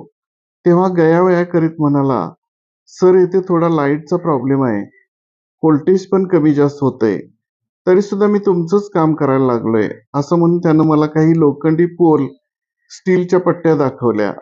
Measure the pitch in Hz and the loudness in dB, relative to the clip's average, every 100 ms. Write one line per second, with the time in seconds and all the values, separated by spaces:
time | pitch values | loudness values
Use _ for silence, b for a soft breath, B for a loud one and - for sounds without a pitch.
0 | - _ _ _ _ _ 180 175 190 180 | -8 _ _ _ _ _ 0 2 2 2
1 | 160 170 185 175 175 170 160 160 147 143 | 2 4 2 0 0 -2 -2 -2 -2 0
2 | 139 117 85 - _ _ _ _ _ - | 0 -2 -4 -10 _ _ _ _ _ -2
3 | 185 185 175 190 185 170 170 156 143 151 | 2 4 2 0 -2 -2 0 0 0 -2
4 | 151 180 165 139 131 139 127 101 - b | -4 -6 -2 -2 -2 -2 -2 -4 -8 b
5 | b _ _ _ _ _ 160 147 - 190 | b _ _ _ _ _ 0 0 2 -2
6 | - 196 185 175 151 143 143 143 131 127 | 0 -4 0 0 2 2 0 0 -4 -2
7 | 113 82 - _ _ _ _ _ 180 185 | -2 -2 -8 _ _ _ _ _ 0 0
8 | 202 196 208 208 202 175 165 202 202 175 | 0 -2 0 0 0 -2 0 -2 -2 -2
9 | 160 151 139 135 131 120 110 113 101 - | 0 0 0 0 0 0 -2 -2 -2 -6
10 | _ 143 139 170 170 175 175 156 156 151 | _ -6 -2 0 0 0 2 2 2 2
11 | 151 156 160 165 147 139 160 160 175 170 | 0 0 2 2 2 0 -2 0 0 0
12 | 170 147 131 - _ _ _ _ _ - | 2 2 -2 -10 _ _ _ _ _ -8
13 | 190 180 180 180 175 160 165 147 135 - | -2 -2 2 0 0 -2 0 0 -2 -2
14 | 120 104 101 - | -2 0 -2 -6